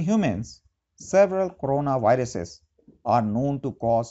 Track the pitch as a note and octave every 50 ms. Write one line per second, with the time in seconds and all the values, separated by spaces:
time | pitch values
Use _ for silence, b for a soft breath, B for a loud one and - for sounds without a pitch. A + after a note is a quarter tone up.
0 | E3 F3 G#3+ A3 G3 C3 F#2+ F#2+ A#2+ - - _ _ _ _ _ _ _ _ _
1 | - - - F#3+ G3+ F#3 F#3+ F#3+ F#3+ F3+ F#3 - - C3 C#3 C#3+ D3 C#3 C3+ C3
2 | A2 G#2 B2 B2+ B2 A#2 - F#2+ E2+ - - - _ _ _ _ _ - _ _
3 | _ A2+ A2 A#2+ A2 G#2+ G#2 A#2 C3+ C#3+ C#3+ C3+ C#3 C3+ - - - A#2 A#2 A2+
4 | A#2 -